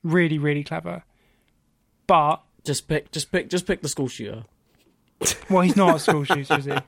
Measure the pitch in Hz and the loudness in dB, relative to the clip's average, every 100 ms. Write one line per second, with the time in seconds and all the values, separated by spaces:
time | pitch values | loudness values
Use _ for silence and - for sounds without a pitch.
0 | 170 175 165 156 147 147 147 160 170 175 | 2 2 2 0 -2 -2 -4 -10 -8 -12
1 | _ _ _ _ _ _ _ _ _ _ | _ _ _ _ _ _ _ _ _ _
2 | - 175 147 160 _ _ - 139 - 156 | 2 4 4 0 _ _ -6 -6 -2 -4
3 | - 160 - 185 - 180 180 185 143 - | -4 -10 -4 -4 -2 -4 -2 -4 -4 -4
4 | 131 - 107 110 - _ _ _ _ _ | -6 -6 -12 -12 -16 _ _ _ _ _
5 | _ _ - - - 185 180 202 185 160 | _ _ -4 -4 0 2 4 4 4 4
6 | - 156 139 151 135 147 139 139 | 2 0 0 -2 0 -2 0 -6